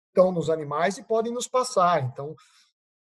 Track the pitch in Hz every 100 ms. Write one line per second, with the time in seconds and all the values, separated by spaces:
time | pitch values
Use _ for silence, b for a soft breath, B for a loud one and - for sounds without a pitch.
0 | _ - 185 175 151 160 143 147 185 226
1 | 208 226 226 240 - 254 254 196 180 165
2 | 127 - 147 156 b b b _ _ _
3 | _